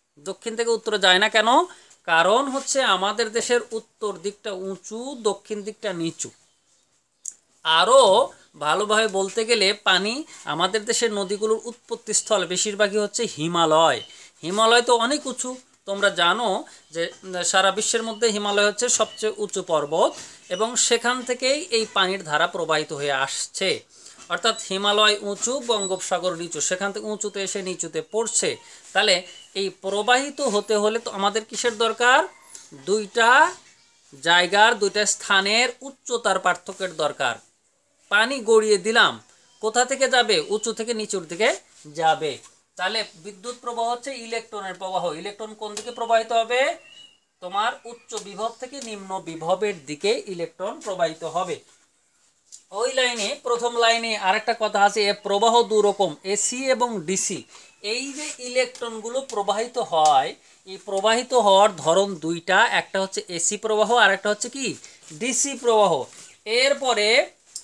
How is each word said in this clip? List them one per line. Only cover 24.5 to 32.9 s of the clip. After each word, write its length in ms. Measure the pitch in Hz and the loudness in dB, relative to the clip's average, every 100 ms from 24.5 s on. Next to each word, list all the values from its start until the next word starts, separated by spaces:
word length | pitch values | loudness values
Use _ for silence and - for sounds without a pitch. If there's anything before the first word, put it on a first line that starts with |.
| 220 - | -4 -4
হিমালয় 460 | 190 208 208 214 208 | -4 0 2 2 2
উঁচু, 420 | 202 196 226 269 233 | -4 -6 -4 -4 -2
বঙ্গোপসাগর 680 | 214 190 180 - 180 180 | -2 -2 -4 -4 -2 -2
নিচু, 260 | 165 170 151 | -4 -8 -6
সেখান 320 | - 185 196 | -4 -4 -4
থেকে 140 | 208 214 | -6 -8
উঁচুতে 360 | 208 208 202 | -8 -8 -8
এসে 200 | 190 202 | -6 -6
নিচুতে 400 | 185 170 165 160 | -6 -8 -6 -8
পড়ছে। 540 | 156 214 226 - 170 117 - - - | -6 -4 -2 -2 -2 -4 -12 -20 -6
তাহলে 340 | 190 208 180 - - - | 0 2 2 -2 -18 -12
এই 140 | 196 196 | -6 -6
প্রবাহিত 720 | - 190 202 214 247 285 277 | -6 -6 -2 2 2 2 -4
হতে 360 | 269 202 202 214 | -2 -2 0 0
হলে 220 | 214 226 | 2 0
তো 120 | 233 | -6
আমাদের 340 | 196 202 214 | -2 0 -2
কিসের 340 | 220 233 247 214 | -6 -4 -4 0
দরকার? 460 | 226 220 247 277 381 - - - - | -2 2 4 4 4 -6 -20 -20 -20
দুইটা 800 | 143 139 | -12 -4